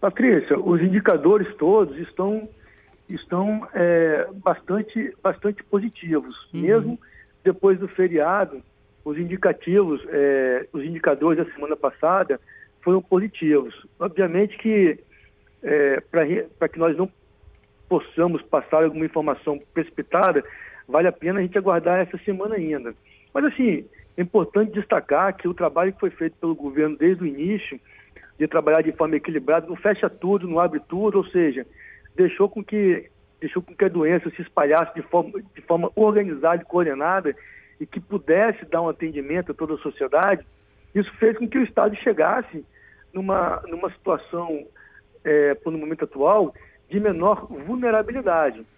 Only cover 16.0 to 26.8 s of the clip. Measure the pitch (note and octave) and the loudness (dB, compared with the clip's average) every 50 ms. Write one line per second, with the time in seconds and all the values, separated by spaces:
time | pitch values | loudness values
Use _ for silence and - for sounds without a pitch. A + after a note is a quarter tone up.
16 | - _ - E3+ D#3+ D3 F3 - - - _ _ E3+ D#3+ - E3 E3 E3 D#3 D3 | -4 _ 0 0 2 2 0 -4 -4 -8 _ _ -4 -4 -2 0 0 0 2 0
17 | F#3 G3 _ _ _ _ _ _ _ - _ _ _ _ _ _ _ _ F#3 D#3+ | -2 -4 _ _ _ _ _ _ _ -20 _ _ _ _ _ _ _ _ -2 -2
18 | - - - - E3 F3+ E3+ D3 - - - D3 B2+ - - D#3 D#3+ D#3+ D3+ D#3 | -2 -4 -2 0 0 0 0 -2 -4 -2 -2 -2 0 2 2 2 2 2 0 -2
19 | D#3+ D#3 - E3 D3+ D3+ C3+ - - - D3 C#3+ C#3+ _ _ E3 D#3+ E3 - - | -6 -4 -4 -4 -2 -2 -4 -4 -4 -6 -6 -6 -8 _ _ -6 -6 -6 -6 -12
20 | C#3+ _ - E3+ G3 F#3+ F3 C#3+ C3+ - - - - - - - - _ B2 D3+ | -12 _ 0 2 2 4 2 2 -2 -2 -16 -18 -20 -20 -20 -20 -18 _ 0 2
21 | E3+ F3+ E3+ - - E3 F#3+ G3+ F#3 F3+ F3+ G#3 F#3+ F#3+ F#3 E3+ E3 - F3+ F#3 | 4 4 2 0 -4 -4 -2 0 -2 0 -2 -2 0 2 0 2 2 2 2 2
22 | F#3 F3+ - F3+ - - G3+ F#3 F#3+ G#3 A3+ G#3 E3+ D#3 D#3 C#3+ B2 A#2 A2+ _ | 0 -2 -4 -10 -6 -6 -6 -4 -4 -4 -4 -4 -4 -4 -4 -6 -6 -10 -14 _
23 | _ _ _ _ _ _ _ - C#4+ D4+ - - C4 A#3 F3+ C#3+ - - _ _ | _ _ _ _ _ _ _ 0 0 0 0 2 0 2 2 0 -4 -10 _ _
24 | - _ _ - F3+ F3 - G#3+ E3+ - - G3+ G#3+ G#3+ G#3+ G#3 F#3+ - - E3+ | -20 _ _ -6 -6 0 2 2 2 2 2 0 0 0 -2 -6 -2 0 0 -2
25 | - - C#3+ D3 F3+ G3 F#3 F#3+ - F3+ F3 E3+ F3 D#3+ C#3+ E3 F3+ F#3+ F#3+ - | 0 0 0 2 2 0 -2 -2 -6 -6 -4 0 -2 -2 0 0 0 0 -2 -2
26 | - F3+ D#3+ - E3+ E3 D#3+ _ - E3+ E3 - C#3+ C#3+ C3+ C#3+ | -4 -6 -4 -4 -6 -6 -6 _ -4 -4 -4 -4 -6 -6 -2 0